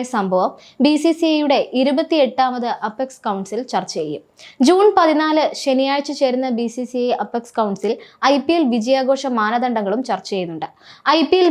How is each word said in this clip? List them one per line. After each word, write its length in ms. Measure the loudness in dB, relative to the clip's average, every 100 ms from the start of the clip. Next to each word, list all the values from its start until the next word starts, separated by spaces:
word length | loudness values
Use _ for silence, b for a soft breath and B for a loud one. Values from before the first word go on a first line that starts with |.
| -4
സംഭവം 400 | -4 0 0 0 -4 B B
ബി 100 | 2 4
സി 100 | 2 2
സി 80 | 2
ഐയുടെ 260 | 2 2 2 0 0
ഇരുപത്തിയെട്ടാമത് 880 | 0 0 0 2 2 2 -2 -2 -4 -4 -6
അപ്പെക്സ് 300 | -6 -8 -8 -6
കൗൺസിൽ 340 | -6 -6 -8 -4
ചർച്ച 220 | -4 -4 -6
ചെയ്യും. 240 | -6 -8 _ _ B B 4
ജൂൺ 180 | 6 4 4
പതിനാല് 460 | 4 2 2 2 0 -2
ശനിയാഴ്ച 480 | -2 0 0 -2 -4 -2
ചേരുന്ന 280 | 0 0 -2 -2
ബി 60 | -4 -6
സി 100 | -6
സി 100 | -4 -2
ഐ 20 | -2
അപ്പെക്സ് 300 | -4 -8 -6 -4
കൗൺസിൽ 340 | -2 -2 -4 -6 B B 0
ഐ 20 | 2 2
പി 100 | 2
എൽ 40 | 2 0
വിജയാഘോഷ 500 | 0 0 2 0 -2 -2
മാനദണ്ഡങ്ങളും 640 | 0 0 -2 -2 -2 -2 -2
ചർച്ച 200 | -6 -4
ചെയ്യുന്നുണ്ട്. 360 | -6 -6 -8 -12 _ B B 0 2
ഐ 40 | 4
പി 60 | 4
എൽ 80 | 4